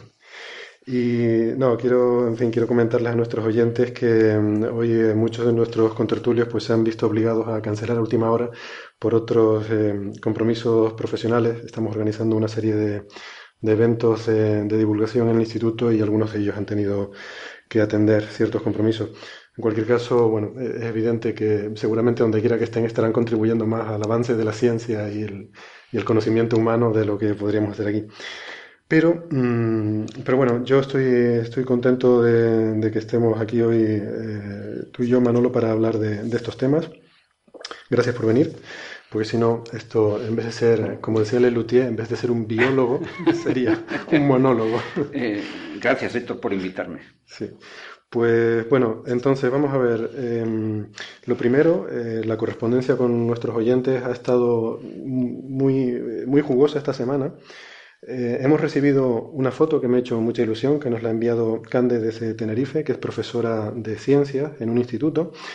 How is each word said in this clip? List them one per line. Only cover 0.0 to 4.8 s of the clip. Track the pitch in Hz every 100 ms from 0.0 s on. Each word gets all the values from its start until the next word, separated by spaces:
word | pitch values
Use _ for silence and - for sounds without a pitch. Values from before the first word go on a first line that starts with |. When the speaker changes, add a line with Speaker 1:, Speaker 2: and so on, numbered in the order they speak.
| - _ - - - - - - -
Speaker 1:
Y, | 123 120 120 117 113 113 131
no, | 131 117
quiero, | 123 123 123 120 120
en | 113
fin, | 117
quiero | 117 117
comentarles | 120 113 117 117
a | 117
nuestros | 117 117 110
oyentes | 113 117 120 120
que, | 120 120 110 110 107
mm, | 107 107 113
hoy, | 117